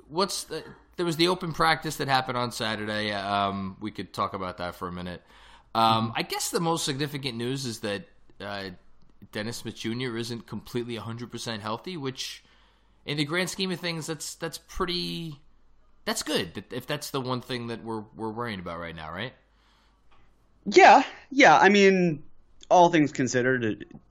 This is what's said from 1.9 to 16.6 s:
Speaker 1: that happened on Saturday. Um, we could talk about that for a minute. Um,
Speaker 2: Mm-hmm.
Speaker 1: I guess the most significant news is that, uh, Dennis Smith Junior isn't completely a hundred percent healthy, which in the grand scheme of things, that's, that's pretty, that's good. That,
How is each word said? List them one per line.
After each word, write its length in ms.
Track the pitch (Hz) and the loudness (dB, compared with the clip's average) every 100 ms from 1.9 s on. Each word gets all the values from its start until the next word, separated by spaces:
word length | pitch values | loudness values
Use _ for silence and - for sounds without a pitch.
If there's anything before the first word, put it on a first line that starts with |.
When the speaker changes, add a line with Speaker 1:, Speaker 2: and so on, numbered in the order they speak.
| 147 | -4
Speaker 1:
that 100 | 139 | 0
happened 300 | 131 131 123 | 0 0 -4
on 160 | 120 | -4
Saturday. 580 | - 110 107 107 107 107 | -4 -4 -4 -4 -2 -2
Um, 640 | 101 98 101 101 98 95 95 | -2 0 0 0 -2 -6 -8
we 100 | 104 | -10
could 220 | 104 90 | -10 -10
talk 200 | - 98 | -6 -4
about 260 | 98 92 87 | -4 -8 -8
that 160 | 87 - | -10 -8
for 120 | 90 | -8
a 40 | |
minute. 300 | 87 90 85 _ - - - _ 113 | -8 -10 -12 _ -20 -20 -20 _ 2
Um, 340 | 113 110 113 | 4 4 0
Speaker 2:
Mm-hmm. 20 | 123 | -4
Speaker 1:
I 60 | |
guess 280 | - 392 - | -4 -4 -2
the 120 | 226 | -2
most 240 | 165 165 - | 0 0 -2
significant 500 | 135 147 143 135 113 | -4 -6 -6 -8 -6
news 280 | 120 135 131 | -4 -4 -6
is 140 | 107 | -6
that, 240 | 107 101 90 - - - | -4 -6 -8 -20 -20 -14
uh, 300 | 101 101 98 90 - - - - 98 | -10 -8 -10 -14 -20 -20 -20 -20 -12
Dennis 240 | 110 107 110 | -8 -6 -8
Smith 180 | 113 107 | -10 -8
Junior 400 | 113 120 131 113 | -6 -4 -4 -6
isn't 320 | 120 117 - | -6 -8 -10
completely 480 | 107 - 123 117 113 | -12 -6 -6 -6 -8
a 60 | |
hundred 280 | 113 117 120 | -8 -10 -10
percent 320 | 117 120 110 | -10 -8 -8
healthy, 360 | 107 113 - 175 | -6 -6 -8 -8
which 440 | 135 135 - - _ _ _ _ _ _ - | -8 -8 -10 -12 _ _ _ _ _ _ -8
in 120 | 147 | -4
the 80 | 147 | -2
grand 240 | 175 185 | -2 -4
scheme 220 | - 190 | -4 -4
of 100 | 175 | -4
things, 260 | 175 165 151 | -6 -6 -8
that's, 280 | 156 - - | -8 -10 -10
that's 220 | 165 - | -10 -12
pretty, 840 | - - 180 175 175 170 165 147 - _ _ _ _ - - | -12 -6 -4 -4 -6 -8 -10 -12 -20 _ _ _ _ -12 -6
that's 180 | 233 | -6
good. 300 | - 262 90 | -2 -2 -2
That, 180 | 104 | -8